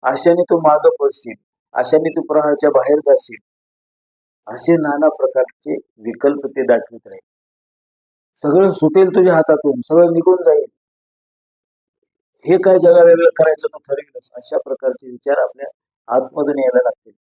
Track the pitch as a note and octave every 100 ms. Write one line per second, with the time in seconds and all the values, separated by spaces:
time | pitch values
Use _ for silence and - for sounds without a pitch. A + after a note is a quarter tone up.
0 | B2+ C3+ E3+ E3+ F3 E3+ D#3+ D3+ D#3+ -
1 | C#3 - A#2+ A2 _ _ _ - - D#3
2 | D#3+ D#3+ D3 D3+ D3+ D3 D3 C#3+ B2+ D3
3 | C#3+ C3 - - _ _ _ _ _ _
4 | _ _ _ _ - A#2 - E3 D3+ C#3+
5 | D#3 - C3 C3 B2+ _ - D3+ - _
6 | A2 - C#3+ C#3+ C#3 C3+ A#2+ A#2 A#2 A#2
7 | - F#2+ _ _ _ _ _ _ _ _
8 | _ _ _ _ D3 D#3+ F#3+ - D3+ F#3
9 | F#3 F#3 F#3 E3 D#3+ D3+ D3 B2+ B2 E3
10 | F3 E3 E3 F#3 E3+ D3 C3 _ _ _
11 | _ _ _ _ _ _ _ _ _ _
12 | _ _ _ _ - F3+ - F#3 F3 E3+
13 | E3+ E3+ E3+ D#3+ D#3+ D#3 - - _ C#3
14 | - - _ B2 - D3+ - - C3 B2+
15 | C3 B2 - C#3 - B2+ C#3 _ _ _
16 | - A#2+ - - C#3+ C#3+ C3 B2 B2 -
17 | A2+ _